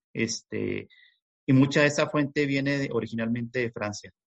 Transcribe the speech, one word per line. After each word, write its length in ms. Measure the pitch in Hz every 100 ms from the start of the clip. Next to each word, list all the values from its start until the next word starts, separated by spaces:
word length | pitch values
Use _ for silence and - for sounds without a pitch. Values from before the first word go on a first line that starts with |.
| _
este, 760 | - 113 - _ 104 101 101 104 _ _ _ _ _ -
y 60 |
mucha 300 | 131 139 156
de 60 | 147
esa 200 | 147 151
fuente 380 | 151 139 147 143
viene 320 | 139 139 143
de, 100 | 135
originalmente 680 | 117 110 117 113 120 120 127
de 100 | 113
Francia, 400 | 113 104 104 - _ _